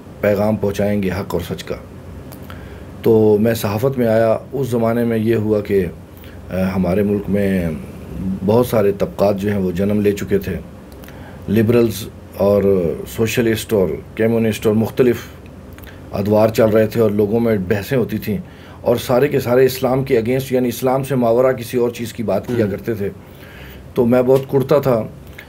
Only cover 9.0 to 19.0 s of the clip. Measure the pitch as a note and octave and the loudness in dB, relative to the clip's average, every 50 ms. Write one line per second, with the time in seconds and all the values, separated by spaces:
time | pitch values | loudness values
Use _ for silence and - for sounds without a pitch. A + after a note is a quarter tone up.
9 | F#2 F2+ F2 - G2+ G2+ G2+ F#2+ G2+ G#2 G2+ G2+ F#2 F#2 E2+ F2+ G2 G2+ G#2 G#2 | -4 -4 0 2 2 2 2 0 -2 -2 -2 0 -2 -2 -2 -2 0 0 0 2
10 | G2+ G#2 G2+ - G2+ - G2+ F#2+ - - E2+ D#2+ - - - - - - - - | 2 0 0 -2 -2 -2 -2 -2 -2 -4 -6 -8 -10 -14 -18 -20 -20 -20 -20 -18
11 | - - - - - - - - - - G2+ A2+ A2 A2+ A#2 A#2+ A#2 A2 A2 - | -18 -18 -16 -16 -16 -16 -16 -10 -4 0 2 2 4 4 4 4 4 2 0 -4
12 | - - - - - - - - F#2+ G2+ G#2 G2+ F#2+ G2 G2 F#2 E2+ D#2 C#2+ - | -10 -12 -14 -18 -20 -12 -4 0 2 4 4 4 4 4 4 2 2 0 -4 -6
13 | - - - A2 A2+ A2+ - B2 A2+ A2+ G#2+ G#2 - - A2 G2+ F#2 D#2+ - - | -8 -8 -4 -2 -2 0 0 0 2 2 0 -2 -2 0 0 2 2 0 -2 -6
14 | - - - - A2 A2+ A#2 A2+ A2+ A2 G2 - - A2 G#2+ A2 G#2+ G2 - - | -10 -8 -2 0 0 2 2 2 2 0 0 0 0 2 2 2 2 2 2 2
15 | B2+ A#2+ A2+ - - - - - - - - - - - - - - - - - | 4 4 2 0 -4 -14 -18 -20 -20 -20 -20 -20 -18 -18 -18 -18 -18 -18 -18 -18
16 | - - - G2+ F#2+ G#2 G#2+ G#2+ G#2+ - A2 - A2+ A2 G#2 A2 A2 G#2+ - A#2 | -12 -8 -4 -2 0 2 4 6 4 4 4 4 4 4 6 4 2 2 2 2
17 | A2+ G#2+ G#2 G#2 G#2+ G2 A2 A#2 A#2 A2+ A2 G2 F2+ F2+ A2 G2 F#2+ - C#3 B2 | 2 2 2 2 2 2 2 2 2 2 0 0 0 -2 -2 -2 -2 -2 -2 0
18 | G#2 - A2 G2 - A2 G2+ F2 - - - - - - - - - - B2 A#2+ | 0 -2 -4 -6 -4 -4 -6 -6 -6 -12 -18 -20 -20 -20 -18 -4 0 0 0 0